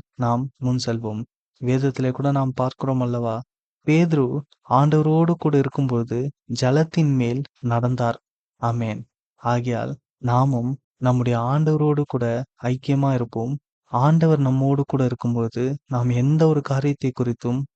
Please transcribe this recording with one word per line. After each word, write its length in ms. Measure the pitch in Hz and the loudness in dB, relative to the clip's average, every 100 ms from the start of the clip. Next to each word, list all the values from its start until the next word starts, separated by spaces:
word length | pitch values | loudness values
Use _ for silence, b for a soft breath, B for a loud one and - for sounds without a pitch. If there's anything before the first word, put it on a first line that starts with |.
| - - | -10 -4
நாம் 340 | 120 120 135 - | -2 0 -4 -4
முன் 220 | 127 127 120 | -2 -2 -2
செல்வோம். 380 | 113 113 107 127 _ _ - | -4 -6 -8 -10 _ _ -8
வேதத்திலே 520 | 123 127 139 127 127 | -2 0 0 -2 -4
கூட 200 | 127 143 | -2 0
நாம் 200 | 139 131 131 | 0 -2 -2
பார்க்கிறோம் 440 | 127 - 135 131 | -4 -4 -2 -2
அல்லவா? 420 | 123 120 117 113 - _ _ _ - | -2 -2 -4 -6 -10 _ _ _ 0
பேதுரு 540 | 160 170 156 123 139 - _ - | 2 4 2 0 -2 -10 _ 0
ஆண்டவரோடு 640 | 123 147 156 151 160 165 | 2 4 4 2 2 2
கூட 260 | 170 156 143 | 0 0 2
இருக்கும்போது 720 | 135 - 135 120 117 117 139 - - | 0 -2 -2 -2 -2 -4 -6 -8 -10
ஜலத்தின் 680 | 120 127 143 160 - 151 135 | -2 0 2 0 2 2 2
மேல் 260 | 120 127 143 - | 0 -2 -6 -6
நடந்தார். 600 | 120 117 123 123 120 - _ _ _ - | -2 0 0 0 -2 -4 _ _ _ -6
ஆமென். 420 | 117 117 113 107 117 _ _ _ | -4 -2 -4 -6 -12 _ _ _
ஆகையால், 600 | 120 123 123 113 123 139 _ _ | -2 -2 -2 -4 -6 -10 _ _
நாமும் 600 | 127 123 135 123 120 135 _ - | -2 2 2 0 -4 -6 _ -4
நம்முடைய 420 | 127 123 123 120 | 0 0 0 -2
ஆண்டவரோடு 640 | 120 147 156 151 151 147 147 | 0 0 2 2 2 0 -2
கூட 380 | 127 117 117 131 - | -2 -2 -4 -6 -6
ஐக்கியமா 520 | 123 127 - 139 139 | -4 -2 0 0 2
இருப்போம். 440 | 127 117 117 120 147 _ _ | 0 -2 -6 -6 -6 _ _
ஆண்டவர் 560 | - 120 143 160 160 151 | -6 2 4 4 4 4
நம்மோடு 440 | 135 131 135 139 139 | 2 2 2 0 0
கூட 180 | 135 127 | 0 0
இருக்கும்போது 720 | 123 120 120 113 120 127 143 - | 0 -2 0 -2 -2 -4 -4 -4
நாம் 240 | 127 123 | -2 0
எந்த 380 | 120 131 156 160 | 2 2 4 4
ஒரு 140 | 147 | 2
காரியத்தை 500 | - 135 143 143 131 123 | 0 -2 0 -2 -4 -2
குறித்தும் 440 | 123 113 120 127 143 | -4 -2 -4 -4 -6